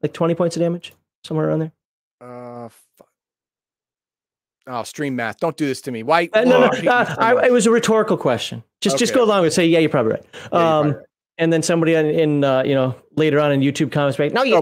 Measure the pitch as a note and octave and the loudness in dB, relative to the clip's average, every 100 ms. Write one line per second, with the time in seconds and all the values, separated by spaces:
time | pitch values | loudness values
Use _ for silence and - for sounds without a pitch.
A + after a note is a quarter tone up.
0 | D3+ - E3+ E3 E3+ D#3+ E3+ F3 - _ | -8 -2 -2 0 -2 -2 -4 -4 -10 _
1 | _ _ - D#3 D#3 D#3 D#3+ - _ _ | _ _ -8 -4 -2 -2 -6 -12 _ _
2 | _ _ B2 B2 B2 A#2+ A#2 - _ _ | _ _ -20 -18 -16 -16 -18 -20 _ _
3 | _ _ _ _ _ _ _ _ _ _ | _ _ _ _ _ _ _ _ _ _
4 | _ _ _ _ _ _ C3 B2 G#2+ - | _ _ _ _ _ _ -12 -10 -10 -8
5 | C#3+ B2 A2+ - E3 - D3 C3 - A#2 | -6 -4 -6 -4 -6 -4 -4 -4 -8 -6
6 | A#2 E3 F3 A3 B3 B3 B3 - F3 B3 | -2 0 0 2 4 4 2 0 0 0
7 | A3 - A3+ B3 B3+ B3 G#3+ A#3 G#3+ A3 | 0 0 0 2 2 2 4 2 2 0
8 | G#3 E3+ C#3+ A#2 - A#2 - _ G3+ C#3 | 0 0 0 -2 -4 -12 -16 _ -2 0
9 | A#3 B3+ A3 G3+ E3 F#3 E3+ E3+ D3+ C#3+ | 2 2 2 2 2 2 2 4 2 0
10 | A2 G#2+ - - - F3 E3 D3+ D3 C3+ | 0 -4 -8 -20 -4 0 2 2 0 -4
11 | - _ _ - E3 E3 D#3 E3+ D#3+ D#3+ | -10 _ _ -4 0 0 0 0 2 2
12 | D#3 E3 D3+ D3 C#3 C3 C3 C3+ C3 B2 | 2 0 0 2 2 2 0 0 0 -4
13 | _ D3 D#3 C#3+ D3 C#3 C#3 C#3 D3 D3+ | _ -2 0 2 2 2 0 0 -2 -2
14 | C#3+ C3+ D3 A#3 C4+ F3 | -2 0 -2 0 2 2